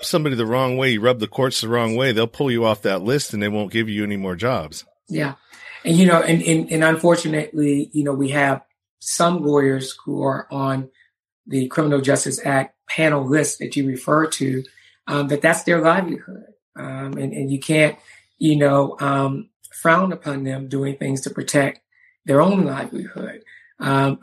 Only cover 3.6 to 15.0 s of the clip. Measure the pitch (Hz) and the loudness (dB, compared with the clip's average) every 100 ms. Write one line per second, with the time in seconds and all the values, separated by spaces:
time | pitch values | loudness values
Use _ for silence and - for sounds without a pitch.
3.6 | 101 113 110 104 104 101 95 87 117 117 | -2 -2 -2 -2 -4 -4 -6 -4 -2 -2
4.6 | 78 78 - _ _ 156 143 135 _ - | -4 -12 -20 _ _ -6 -6 -8 _ -20
5.6 | - - - 165 185 165 165 165 165 165 | -20 -8 2 6 8 6 4 2 2 0
6.6 | 160 160 160 160 175 170 160 156 151 156 | 0 2 2 4 4 4 2 -2 -4 -2
7.6 | 147 143 - 151 143 135 139 147 139 135 | 2 2 0 -2 -2 0 -2 0 0 0
8.6 | - _ _ _ - - 175 175 147 143 | -6 _ _ _ -8 0 0 2 2 2
9.6 | 135 135 131 - - 139 135 131 - 143 | 2 0 -4 -12 -8 -4 -2 -4 -6 -4
10.6 | 135 135 131 _ _ _ _ _ - 135 | -2 -4 -6 _ _ _ _ _ -6 -4
11.6 | 127 - 151 139 131 135 143 - - 135 | -2 0 2 2 2 0 0 -4 -2 -2
12.6 | 135 _ - - 160 147 131 147 143 - | -2 _ -10 0 2 2 2 0 0 -4
13.6 | 135 143 135 131 - 151 156 - 135 131 | -6 -4 -2 -4 0 2 2 -2 -4 -4
14.6 | 131 _ _ _ | -8 _ _ _